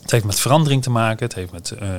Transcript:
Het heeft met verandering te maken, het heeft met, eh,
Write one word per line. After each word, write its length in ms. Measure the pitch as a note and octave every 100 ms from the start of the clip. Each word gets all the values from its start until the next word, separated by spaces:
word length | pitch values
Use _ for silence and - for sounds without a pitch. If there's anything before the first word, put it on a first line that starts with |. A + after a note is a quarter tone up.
Het 100 | -
heeft 140 | A#2 G#2
met 140 | -
verandering 440 | A#2 D3+ D3 C3+
te 60 | B2+
maken, 360 | A#2 A2+ A2 A#2+
het 100 | -
heeft 160 | F2+
met, 200 | E2+ -
eh, 180 | - G2